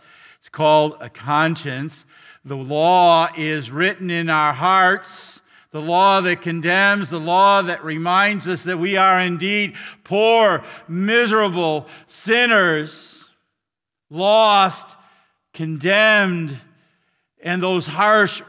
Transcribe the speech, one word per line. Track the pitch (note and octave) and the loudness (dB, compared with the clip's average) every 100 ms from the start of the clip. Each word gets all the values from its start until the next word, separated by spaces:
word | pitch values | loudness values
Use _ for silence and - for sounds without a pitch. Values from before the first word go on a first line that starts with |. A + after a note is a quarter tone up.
| _ _ - _ _ | _ _ -20 _ _
it's | |
called | - D#3 D#3 D3+ - | -2 2 2 2 -4
a | B2 | -18
conscience. | - A#2+ D3 D#3+ D#3+ C#3+ B2+ D#3 - _ _ - _ | -14 -4 -2 0 -4 -8 -10 -10 -14 _ _ -20 _
The | C3+ C#3 | -14 -12
law | C3 D3+ E3 F3+ F3 E3 D#3+ E3 | -6 0 2 4 6 4 2 -4
is | D#3 D#3 A#2 | -6 -6 -8
written | C#3 F#3 G3 F#3 | -2 -2 -2 -6
in | E3+ E3 | -6 -2
our | D#3 D3+ | 0 0
hearts, | C3+ F3+ F#3+ F#3 G3+ - - - - _ _ _ | 0 2 4 4 0 -6 -20 -20 -20 _ _ _
the | D#3 | -12
law | D#3 F3 G3 G3 | -4 2 4 2
that | F3+ F3 | 0 -4
condemns, | F3 E3 D#3+ F#3 G3+ G3+ E3+ | -4 -6 -2 0 2 0 -4
the | E3 | -8
law | D#3+ F3+ G3 G3 | -2 2 4 4
that | F3+ E3+ | 0 -6
reminds | D#3 D#3 E3+ F#3 G3+ G3+ E3+ | -8 -6 -2 0 0 -2 -6
us | F3+ | -8
that | E3+ F3+ | -6 -6
we | F#3 F#3+ | -2 2
are | F#3+ F#3 | 2 2
indeed | F3+ E3+ F#3+ G#3 G3 - - - | 0 -4 -4 -4 -4 -8 -20 -20
poor, | - G3 A3 A#3 G#3+ D#3+ - - - | -6 0 2 4 4 2 -6 -20 -10
miserable | E3+ G3 A#3 A#3 A3 G#3 F3 E3 D3+ - - _ | -4 0 0 2 2 0 0 -2 -4 -8 -20 _
sinners, | - F#3+ A#3 A#3+ G#3+ F3+ D#3 D3+ - - - - _ _ _ _ _ _ _ _ | -14 -2 0 2 2 2 0 -6 -14 -20 -20 -20 _ _ _ _ _ _ _ _
lost, | D#3 G3 A3 G#3+ G3+ F#3+ - - - _ _ _ _ _ | -4 2 4 4 4 2 -2 -18 -20 _ _ _ _ _
condemned, | - D#3+ D#3 E3 G3+ A3 G#3+ F#3+ F3 D#3 C3+ _ _ _ _ _ _ _ _ | -12 -10 -6 0 2 4 2 2 -2 -6 -10 _ _ _ _ _ _ _ _
and | E3 F3+ | -6 -4
those | F#3 F#3 D3+ | -2 -4 -6
harsh | D3+ G#3 G#3+ G3+ - | 0 2 4 2 -2